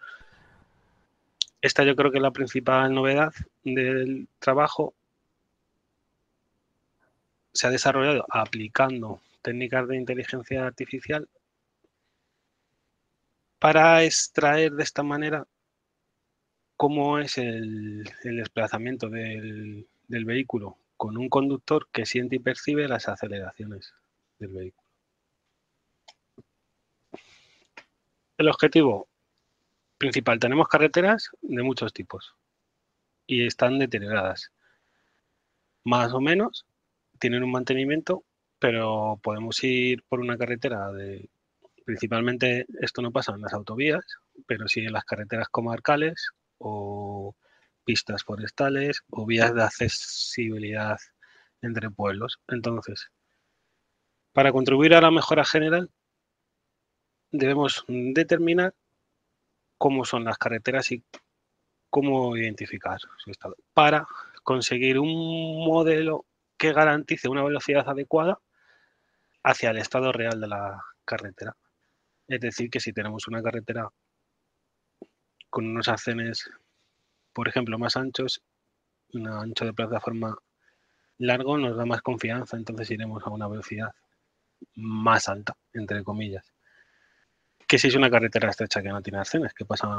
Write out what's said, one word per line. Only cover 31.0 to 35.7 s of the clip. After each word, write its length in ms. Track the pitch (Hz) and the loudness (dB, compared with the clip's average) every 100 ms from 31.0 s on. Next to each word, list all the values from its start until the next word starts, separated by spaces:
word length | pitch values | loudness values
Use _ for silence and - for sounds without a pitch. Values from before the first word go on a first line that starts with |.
| 190 220 - - | 4 2 -2 -12
de 200 | 311 123 | -6 -2
muchos 300 | 131 123 110 | -2 -2 -4
tipos 420 | - 95 101 - _ _ _ _ _ _ _ _ _ - | -6 -12 -14 -16 _ _ _ _ _ _ _ _ _ -2
y 200 | 123 120 | 0 0
están 320 | - 127 135 | 2 2 4
deterioradas. 760 | 131 113 104 107 92 92 - _ _ _ _ _ _ _ _ _ _ _ _ | 0 -2 -2 -2 -2 -4 -10 _ _ _ _ _ _ _ _ _ _ _ _